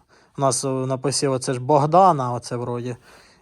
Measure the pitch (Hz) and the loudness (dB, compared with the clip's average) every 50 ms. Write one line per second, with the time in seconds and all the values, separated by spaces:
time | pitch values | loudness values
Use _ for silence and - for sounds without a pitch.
0 | _ _ _ _ _ _ _ - 143 135 - - - 135 131 131 131 131 135 127 | _ _ _ _ _ _ _ -2 0 0 0 0 -2 -4 -4 -4 -4 -4 -4 -4
1 | 131 143 127 - - 139 131 127 127 - 131 123 127 127 151 143 143 151 160 180 | -4 -4 -4 -2 -2 -2 -2 -2 -2 -4 -6 -6 0 2 2 2 4 4 6 6
2 | 196 185 165 143 127 123 123 120 - - 123 120 120 123 120 123 120 123 117 - | 6 6 6 4 0 -4 -4 -6 -6 -8 -8 -8 -6 -6 -8 -8 -8 -8 -10 -12
3 | _ _ - - _ _ _ _ | _ _ -20 -20 _ _ _ _